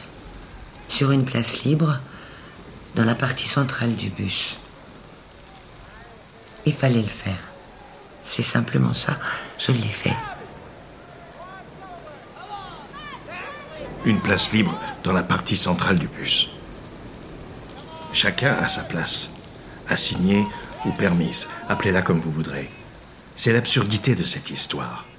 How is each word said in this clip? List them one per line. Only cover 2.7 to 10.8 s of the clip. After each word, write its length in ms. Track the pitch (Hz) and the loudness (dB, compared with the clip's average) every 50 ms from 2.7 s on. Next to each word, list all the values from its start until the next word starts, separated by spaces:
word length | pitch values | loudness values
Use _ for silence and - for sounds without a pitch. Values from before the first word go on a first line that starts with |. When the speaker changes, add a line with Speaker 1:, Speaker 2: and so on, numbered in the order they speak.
| - - - - - | -16 -16 -12 -4 2
Speaker 1:
dans 80 | - 113 | 4 4
la 120 | 113 117 | 4 4
partie 340 | - 135 131 - - - - | 2 0 -2 0 0 0 2
centrale 440 | - 143 139 - - - 120 120 113 | 2 2 2 2 0 0 0 0 0
du 120 | 95 - 101 | 0 -2 -4
bus. 460 | - - 98 95 - - - - - - - - - - - - - - - - - - - - - - - - - - - - - - - - - - - - - - - - - - - - - - - | -4 -2 -4 -2 -2 -2 -4 -4 -6 -10 -14 -18 -18 -18 -20 -18 -18 -18 -18 -20 -20 -20 -20 -20 -20 -20 -20 -18 -18 -20 -20 -20 -20 -20 -20 -18 -18 -18 -18 -18 -20 -20 -20 -20 -20 -20 -20 -20 -10 -2 0
Il 80 | 151 147 | 0 2
fallait 280 | - - 135 120 113 | 4 4 4 4 4
le 60 | 104 | 2
faire. 320 | 101 - - - 98 95 90 - - - - - - - - - - - - - - - - - | 2 -2 -4 -4 -4 -4 -4 -8 -12 -16 -18 -18 -20 -20 -20 -20 -20 -20 -20 -20 -20 -20 -14 -8
C'est 160 | - - - | -6 -2 -2
simplement 520 | - - - 120 117 - - 135 - 120 120 | 0 2 2 2 2 2 4 4 4 4 4
ça, 260 | - - - 143 - - - - - - - - - | 2 2 0 0 -2 -2 -4 -4 -4 -6 -10 -6 -2
je 140 | - - 131 | 2 2 2
l'ai 80 | 117 | 2
fait. 340 | 107 104 101 - - - - 932 880 415 370 - - - - - - - - - | 2 0 -2 0 0 0 0 0 -4 -6 -8 -10 -12 -16 -16 -18 -18 -18 -18 -20